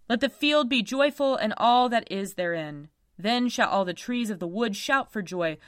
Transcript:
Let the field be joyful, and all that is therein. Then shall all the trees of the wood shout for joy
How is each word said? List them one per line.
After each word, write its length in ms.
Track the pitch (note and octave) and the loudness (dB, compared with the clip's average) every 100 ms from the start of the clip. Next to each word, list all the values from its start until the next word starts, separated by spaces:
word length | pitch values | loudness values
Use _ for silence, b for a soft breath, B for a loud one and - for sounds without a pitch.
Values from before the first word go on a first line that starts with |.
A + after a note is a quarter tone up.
| - | -4
Let 120 | A#3+ | 0
the 60 | C#4 | -2
field 420 | - D4 D4+ B3 | 0 2 4 2
be 120 | B3+ | 0
joyful, 540 | G3+ C4+ C#4+ - - C4 | 0 2 2 2 0 0
and 180 | A3 - | -2 2
all 320 | A#3 B3 B3 | 4 4 4
that 220 | A#3 - | 0 -2
is 220 | G3 G3 | -6 -6
therein. 560 | - F3 E3+ D3+ D3 D3+ _ _ - | -4 -2 -2 -6 -12 -16 _ _ -6
Then 320 | G3 A#3+ B3 | -2 0 0
shall 220 | - A3 | 2 2
all 160 | G3 F3+ | 2 0
the 80 | |
trees 380 | E3+ - A#3+ A3 | -4 -4 -4 -4
of 80 | F#3 | -4
the 80 | F3 | -6
wood 280 | F#3+ A#3 G3 | -2 -2 -2
shout 360 | - C4+ - | 0 0 0
for 100 | A3 | -6
joy 380 | F3 F3+ E3 D3+ | -6 -2 -4 -4